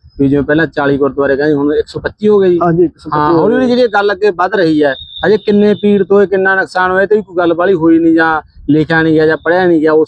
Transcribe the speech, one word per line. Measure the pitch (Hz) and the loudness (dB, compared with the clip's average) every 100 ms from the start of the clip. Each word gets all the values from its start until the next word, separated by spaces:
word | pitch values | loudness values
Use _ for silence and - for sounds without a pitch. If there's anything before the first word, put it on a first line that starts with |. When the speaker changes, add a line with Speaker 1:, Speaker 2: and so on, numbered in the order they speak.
| - - | -14 -4
Speaker 1:
ਵੀ | 139 | 0
ਜਿਵੇਂ | 143 | 0
ਪਹਿਲਾਂ | 143 151 156 | 0 0 -2
ਚਾਲੀ | 151 139 139 | -2 -2 0
ਗੁਰਦੁਆਰੇ | 139 135 139 135 | -2 -2 -2 -2
ਕਹਿੰਦੇ, | 151 | -2
ਹੁਣ | 143 147 | -2 -2
ਇੱਕ | 151 - | -2 -6
ਸੌ | 156 | -8
ਪੱਚੀ | - - 214 | -12 -4 0
ਹੋ | 208 | 2
ਗਏ | 190 | 2
ਜੀ। | 175 170 | 0 0
Speaker 2:
ਹਾਂਜੀ, | 165 | 0
ਇੱਕ | 165 - | -2 -4
ਸੌ | 160 | -8
ਪੱਚੀ | 151 | -4
Speaker 1:
ਹਾਂ, | 151 | 0
Speaker 2:
ਹੋ | 165 | 0
Speaker 1:
ਹੌਲੀ | 190 247 | 0 0
ਹੌਲੀ | 254 | 0
Speaker 2:
ਗਏ। | |
Speaker 1:
ਜਿਹੜੀ | 247 | 0
ਇਹ | 240 | 0
ਗੱਲ | 202 202 | 0 -2
ਅੱਗੇ | 190 208 | 0 -2
ਵੱਧ | 170 185 214 | -2 -2 0
ਰਹੀ | 165 156 | 0 2
ਹੈ, | 147 131 - - 175 | 0 -2 -8 -6 -2
ਹਜੇ | 208 | -2
ਕਿੰਨੇ | 214 208 208 | 0 2 2
ਪੀੜਤ | 202 208 202 180 | 0 0 0 2
ਹੋਏ, | 202 190 | 2 2
ਕਿੰਨਾ | 190 190 190 | 0 0 0
ਨੁਕਸਾਨ | 165 185 185 | -2 -2 -2
ਹੋਇਆ, | 185 196 | 0 0
ਤੇ | 208 | 0
ਵੀ | |
ਕੋਈ | 190 175 | -2 -2
ਗੱਲ | 175 | -2
ਬਾਹਲੀ | 165 185 | 0 0
ਹੋਈ | 180 165 165 | 0 2 2
ਨਹੀਂ, | 165 165 | 2 2
ਜਾਂ | 160 156 - - - | 0 -2 -8 -10 -2
ਲਿਖਿਆ | 151 151 160 | 0 0 0
ਨਹੀਂ | 160 | 0
ਗਿਆ, | 156 156 | 2 0
ਜਾਂ | 160 | 0
ਪੜ੍ਹਿਆ | 160 180 180 | 0 0 2
ਨਹੀਂ | 165 | 2
ਗਿਆ, | 156 | 2
ਉਸ | 156 | 0